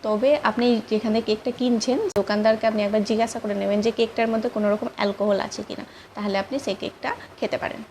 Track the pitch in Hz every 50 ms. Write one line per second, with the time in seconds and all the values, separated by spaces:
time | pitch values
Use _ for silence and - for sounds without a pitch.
0 | - 220 214 214 240 269 294 294 - 269 - 240 240 247 240 220 214 - 220 214
1 | 214 226 214 226 220 - 214 214 - 254 247 - 247 247 240 226 220 - 247 349
2 | 453 381 - 202 196 - 208 214 208 220 220 220 226 226 220 214 208 202 208 214
3 | 208 - 226 214 226 220 - 233 - 214 202 202 196 196 202 208 202 233 226 -
4 | 233 226 - - 226 226 226 226 220 240 - 220 208 208 208 214 - 240 - -
5 | 208 202 196 - 202 208 202 190 - - - - 208 - - - - - - -
6 | - - - - 208 208 196 196 196 - 254 285 - - 190 - - - - -
7 | - - - - - - - - - 208 - - - - - - 220 -